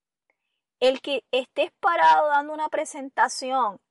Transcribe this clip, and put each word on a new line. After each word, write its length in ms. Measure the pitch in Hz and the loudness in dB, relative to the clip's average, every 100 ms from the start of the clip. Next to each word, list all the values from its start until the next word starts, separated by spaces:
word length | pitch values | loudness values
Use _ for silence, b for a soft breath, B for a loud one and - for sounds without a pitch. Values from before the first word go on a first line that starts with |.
| _ _ _ _ _ _ _ _ | _ _ _ _ _ _ _ _
El 220 | 254 262 | 0 0
que 240 | - 269 - | -4 -8 -4
estés 420 | 254 254 - 330 - | -4 -4 -4 -6 -2
parado 480 | - 339 320 311 302 | -2 4 6 6 4
dando 240 | 285 294 | 0 -2
una 160 | 311 311 | -6 -4
presentación 1120 | 294 311 302 269 - 247 - 262 262 220 180 _ | -4 -6 -8 -8 0 0 -2 -4 -2 -2 -4 _